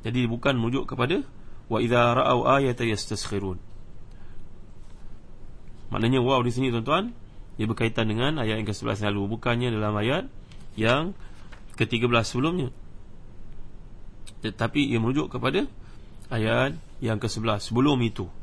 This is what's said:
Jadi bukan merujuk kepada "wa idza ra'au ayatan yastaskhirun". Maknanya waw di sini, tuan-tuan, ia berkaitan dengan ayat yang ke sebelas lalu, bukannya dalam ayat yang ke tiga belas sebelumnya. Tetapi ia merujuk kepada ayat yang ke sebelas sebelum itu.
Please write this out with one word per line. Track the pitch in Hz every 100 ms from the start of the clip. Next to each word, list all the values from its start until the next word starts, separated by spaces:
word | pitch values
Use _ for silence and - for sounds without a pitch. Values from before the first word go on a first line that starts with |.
Jadi | 107 123 120
bukan | 117 139 127
merujuk | 113 135 -
kepada | 117 123 196 - - - - -
"wa | 113
idza | 120 120 120
ra'au | 120 131 127
ayatan | 120 139 135 117
yastaskhirun". | 117 107 - 107 - 101 98 90 - - - - - - - - - - - - - - - - - - - - - - -
Maknanya | 113 117 131
waw | 123 131
di | 120
sini, | 117 131
tuan-tuan, | 117 113 160 233 - - - - -
ia | 110
berkaitan | 110 117 117 110
dengan | 107 135 156
ayat | 110 110
yang | 107
ke |
sebelas | 101 117 107
lalu, | 104 101 101 113
bukannya | 127 117 123
dalam | 110 107
ayat | 104 110 156 269 - - - -
yang | - 110 131 170 - - - - - - -
ke | 110
tiga | 120 120
belas | 120 107
sebelumnya. | 123 151 180 123 - - - - - - - - - - - - - - - - -
Tetapi | 110 - 117 147 139
ia | 117
merujuk | 113 135 -
kepada | 123 120 170 285 - - - - - -
ayat | 117 110 120 131 - - -
yang | 113 107
ke | 110
sebelas | - 113 104 -
sebelum | 113 143 135
itu. | 117 - 90 -